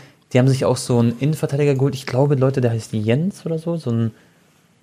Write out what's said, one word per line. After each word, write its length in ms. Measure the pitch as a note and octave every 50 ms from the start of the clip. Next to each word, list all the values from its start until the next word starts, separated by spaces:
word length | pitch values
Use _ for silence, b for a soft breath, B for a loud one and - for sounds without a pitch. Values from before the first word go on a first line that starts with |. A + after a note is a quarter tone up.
| B B B B B _
Die 60 | - B2+
haben 80 | B2+ C3+
sich 160 | B2+ C3 B2+
auch 140 | A2+ B2 -
so 200 | - - B2 A#2+
einen 180 | A#2 A#2+ A#2 -
Innenverteidiger 540 | C3+ D3+ D#3 - D3+ C3+ C#3 C#3+ D3 C#3+ C3+
geholt. 200 | B2+ C3+ C#3+ C3+
Ich 120 | - -
glaube, 280 | - B2 B2+ D3 C#3+ D3
Leute, 260 | B2+ C3 C3+ C3+ C3+
der 120 | B2 A#2
heißt 200 | A2+ A2 - -
Jens 520 | A2+ A2 G#2 A2+ A#2+ D3 E3+ G3+ - - -
oder 120 | E3 D#3+ D#3+
so. 180 | - E3+ E3+
So 140 | D#3+ - A#2+
ein, 200 | A#2 A#2 A#2 A2 b b b b b b b b b b b b _ _